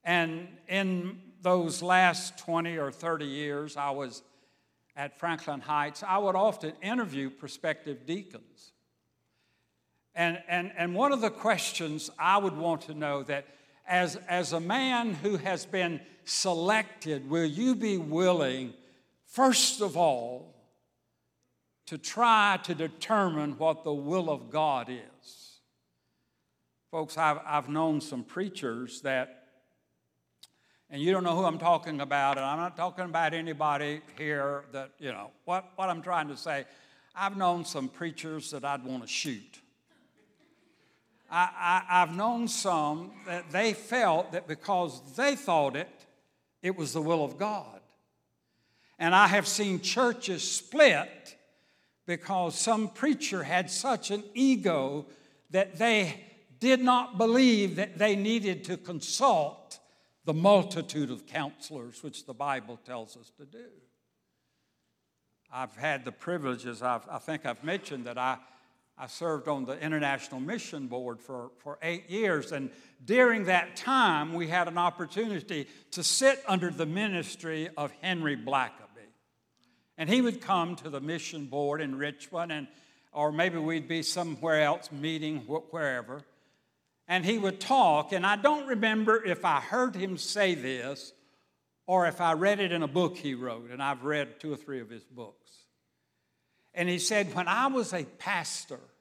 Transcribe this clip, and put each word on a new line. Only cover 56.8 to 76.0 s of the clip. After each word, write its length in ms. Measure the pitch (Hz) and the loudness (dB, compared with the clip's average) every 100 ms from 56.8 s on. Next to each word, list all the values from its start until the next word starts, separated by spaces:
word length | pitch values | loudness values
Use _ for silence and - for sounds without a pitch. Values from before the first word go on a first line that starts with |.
not 360 | 254 247 254 190 | 6 4 2 2
believe 600 | 226 240 262 220 196 165 | 6 8 8 8 4 0
that 200 | 202 170 | -4 2
they 180 | 214 | 2
needed 500 | 202 208 233 196 175 | 4 2 0 0 -4
to 120 | 170 185 | -6 -8
consult 1000 | - 165 - - 269 180 147 - - - _ _ _ _ | -8 -8 -6 2 4 4 2 -6 -20 -20 _ _ _ _
the 80 | - | -4
multitude 760 | 156 190 202 185 165 - 151 135 | 4 8 8 6 -4 -4 -4 -4
of 160 | 117 | -6
counselors, 800 | - 156 139 - - 147 120 - | -8 -6 -6 -10 -14 -12 -12 -14
which 240 | 151 - - | -14 -14 -16
the 60 | |
Bible 440 | 117 143 135 110 117 | -6 -4 -4 -6 -16
tells 320 | - 123 110 120 | -12 -12 -12 -18
us 140 | 113 _ | -20 _
to 60 | |
do. 240 | 143 220 240 156 131 _ _ _ _ _ _ _ _ _ _ _ _ _ _ _ _ | -20 -20 -20 -20 _ _ _ _ _ _ _ _ _ _ _ _ _ _ _ _ _
I've 240 | 127 127 | -10 -10
had 300 | 107 151 135 | -4 -2 -2
the 60 | 123 | -6
privilege, 540 | 110 - 175 135 123 | -10 -6 -4 -4 -6
as 180 | 123 113 | -8 -6
I've, 240 | 127 120 - | -4 -4 -6
I 80 | 131 | -12
think 280 | - 151 | -8 -6
I've 180 | 135 117 | -6 -6
mentioned, 420 | 151 190 - 139 | -6 -6 -6 -10
that 120 | 120 120 | -8 -4
I, 200 | 127 127 - _ _ _ _ - | -2 -4 -10 _ _ _ _ -18
I 100 | 131 | -16
served 400 | - 165 151 127 | -6 -4 -4 -2
on 180 | 139 | -4
the 120 | 127 147 | -4 -6
International 600 | 151 156 143 135 - 131 | -4 -2 0 -2 -6 -10
Mission 480 | 139 233 - 151 127 | -6 -6 -8 -10 -8
Board 320 | 123 123 117 | -8 -8 -10
for, 320 | - 127 123 _ | -12 -12 -12 _
for 220 | 147 147 | -14 -8
eight 280 | 160 170 180 | -6 -6 -6
years. 420 | 196 208 156 131 | -2 0 0 -2
And 180 | 147 131 - - _ | -6 -8 -10 -20 _
during 420 | 127 247 247 226 | 2 6 6 4
that 300 | 185 180 170 | 4 2 2
time, 580 | - - 262 220 156 151 | -6 0 4 4 4 0
we 140 | 170 160 | -4 0
had 200 | 180 170 | 0 0
an 100 | 175 | 2
opportunity 920 | 175 170 165 196 226 190 - 160 139 - _ | 0 0 -6 -4 -2 -4 -4 -8 -8 -16 _
to 120 | 180 | -4